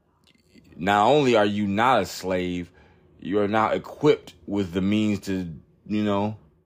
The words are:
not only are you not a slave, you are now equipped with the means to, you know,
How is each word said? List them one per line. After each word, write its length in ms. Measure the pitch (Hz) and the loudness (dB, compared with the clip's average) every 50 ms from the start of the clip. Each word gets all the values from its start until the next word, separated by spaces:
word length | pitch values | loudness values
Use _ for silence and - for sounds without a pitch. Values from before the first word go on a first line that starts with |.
| _ _ _ _ _ _ _ _ _ _ _ - _ _ - | _ _ _ _ _ _ _ _ _ _ _ -20 _ _ -12
not 300 | - 82 98 104 104 104 | -6 -2 2 4 4 6
only 300 | 117 143 151 139 127 117 | 6 4 4 4 4 4
are 100 | 107 104 | 4 4
you 200 | 104 101 104 104 | 2 0 0 -2
not 360 | 98 98 107 117 131 131 107 92 | -2 0 0 2 2 2 2 0
a 40 | |
slave, 640 | - - - - 92 92 92 90 90 87 90 87 85 _ _ _ _ _ _ _ _ _ - | -2 -8 -10 -6 -4 -2 -2 -2 -4 -4 -6 -8 -10 _ _ _ _ _ _ _ _ _ -16
you 200 | - 82 95 104 | -8 -4 -2 0
are 80 | 104 98 | 0 0
now 220 | 107 110 110 - | 0 0 0 0
equipped 640 | - - - - - - - 147 143 - - - - - - | 0 -4 -4 -8 -12 0 2 2 2 2 0 -20 -20 -18 -10
with 260 | - 101 101 98 85 85 | -6 -4 -4 -4 -2 -2
the 80 | 95 | -2
means 400 | 95 101 104 110 107 107 104 95 | 0 0 0 0 0 0 -2 -4
to, 320 | - 98 95 92 90 85 78 - - _ _ _ _ | -4 -6 -6 -4 -4 -8 -10 -14 -18 _ _ _ _
you 160 | - 104 104 107 | -6 -4 -2 -2
know, 340 | 104 101 101 104 107 107 - _ _ _ _ _ | 0 0 0 -2 -4 -6 -8 _ _ _ _ _